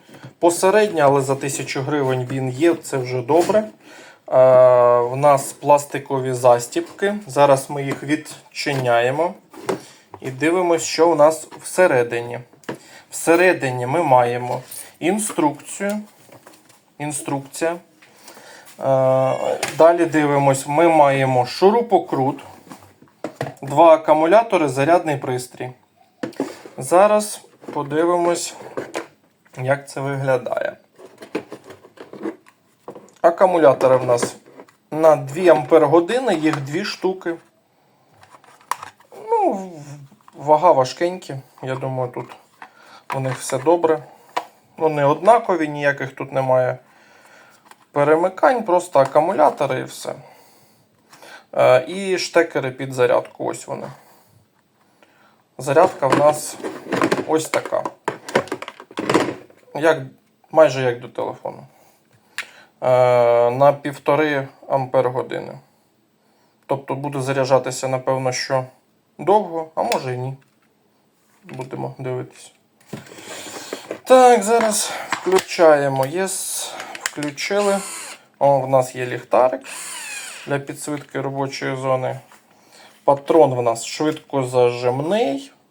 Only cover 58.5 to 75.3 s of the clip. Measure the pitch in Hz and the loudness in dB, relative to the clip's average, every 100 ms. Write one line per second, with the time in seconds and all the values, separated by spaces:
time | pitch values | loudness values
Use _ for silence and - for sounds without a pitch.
58.5 | - - - - - - - - - - | -10 -14 -20 -18 -12 -2 -2 -2 -8 -18
59.5 | _ _ 143 160 151 131 - _ _ _ | _ _ -2 0 0 -6 -18 _ _ _
60.5 | 156 151 135 127 120 123 - 107 117 - | 4 4 4 -2 -4 -10 -10 -10 -8 -12
61.5 | 90 135 _ _ _ _ _ _ - - | -14 -20 _ _ _ _ _ _ -16 -16
62.5 | - _ _ - 127 127 123 120 120 120 | -20 _ _ 0 4 4 4 4 4 2
63.5 | 123 143 139 147 139 - 143 156 143 135 | 4 2 2 -6 -6 0 2 2 -2 -6
64.5 | - - 139 127 135 123 127 - - - | -14 -4 -4 0 0 0 -2 -6 -8 -10
65.5 | - _ _ _ _ _ _ _ _ _ | -16 _ _ _ _ _ _ _ _ _
66.5 | _ - 139 - 135 143 139 131 135 127 | _ -8 -8 -6 -8 -6 -6 -4 -2 2
67.5 | 131 127 127 131 131 131 131 131 123 - | 0 0 -6 -6 -4 -2 -2 -2 -4 -4
68.5 | 135 127 _ _ _ _ - 151 208 185 | -4 -4 _ _ _ _ -8 2 2 2
69.5 | 165 160 - 185 185 135 123 127 139 _ | -8 -10 -6 -4 -4 -4 -8 -8 -10 _
70.5 | _ _ _ _ _ _ _ _ _ 185 | _ _ _ _ _ _ _ _ _ -20
71.5 | 135 131 139 131 131 127 127 127 - - | -16 -14 -10 -10 -10 -10 -8 -10 -18 -20
72.5 | _ _ _ _ - - - - - - | _ _ _ _ -18 -18 -20 -18 -16 -16
73.5 | - - - - - - 254 247 233 202 | -16 -14 -14 -12 -14 4 8 8 6 4
74.5 | 233 220 214 - - - - - | 0 2 -2 -4 -8 -8 -6 0